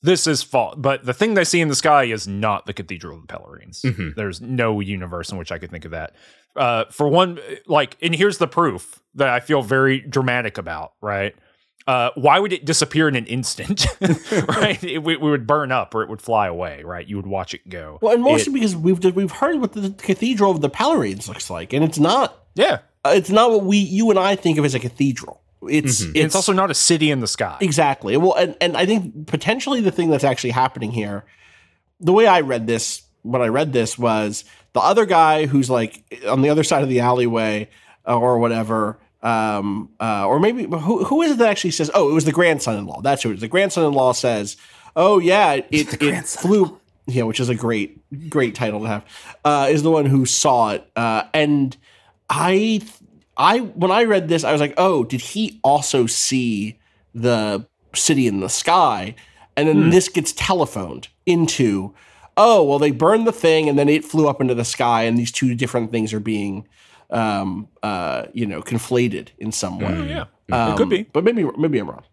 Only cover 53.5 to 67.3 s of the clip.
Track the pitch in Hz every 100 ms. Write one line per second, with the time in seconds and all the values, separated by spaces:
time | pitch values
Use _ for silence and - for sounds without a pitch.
53.5 | 233 226 - 180 202 233 196 160 165 110
54.5 | 147 147 151 185 165 117 131 - 208 220
55.5 | - 135 143 139 135 117 - - 131 123
56.5 | 104 107 117 _ _ _ 120 120 117 107
57.5 | 101 117 _ _ - - 147 120 98 95
58.5 | - - 180 156 104 95 113 - _ _
59.5 | - 151 151 156 175 180 - 151 - -
60.5 | 185 139 110 90 62 - _ - 170 160
61.5 | - 123 98 98 - _ _ - - 220
62.5 | 214 147 139 151 127 160 220 226 151 170
63.5 | 160 151 139 143 156 151 156 151 131 131
64.5 | 120 120 - 120 113 113 117 117 - 131
65.5 | 120 - 123 110 113 107 107 107 107 101
66.5 | 98 - _ _ _ _ 113 110